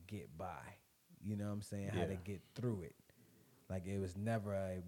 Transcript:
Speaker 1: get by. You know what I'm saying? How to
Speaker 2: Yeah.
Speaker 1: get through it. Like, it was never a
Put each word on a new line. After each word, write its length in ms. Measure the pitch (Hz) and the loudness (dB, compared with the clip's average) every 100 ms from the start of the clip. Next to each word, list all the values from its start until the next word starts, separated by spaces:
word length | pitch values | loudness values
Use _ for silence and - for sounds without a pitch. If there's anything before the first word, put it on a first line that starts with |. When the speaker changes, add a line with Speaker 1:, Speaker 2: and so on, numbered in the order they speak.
| 90 | -6
Speaker 1:
get 280 | 101 - 80 | -6 -6 -6
by. 220 | 90 76 65 101 - _ _ - | -6 -6 -10 -14 -20 _ _ -8
You 140 | 101 104 | -2 0
know 80 | |
what 80 | 104 | 0
I'm 100 | 104 | -2
saying? 280 | 104 101 101 | -2 -2 0
How 140 | 101 87 | 2 2
to 60 | |
Speaker 2:
Yeah. 40 | 92 | 2
Speaker 1:
get 180 | 90 92 - - | -2 -6 -6 -2
through 260 | 120 101 | 0 0
it. 140 | 80 - - - - - - - - | -2 -10 -20 -20 -20 -20 -20 -20 -2
Like, 180 | 92 87 | -2 2
it 120 | 98 | 2
was 160 | 92 92 | 2 2
never 380 | 107 113 101 | 4 4 4
a 280 | 98 95 92 | 2 2 0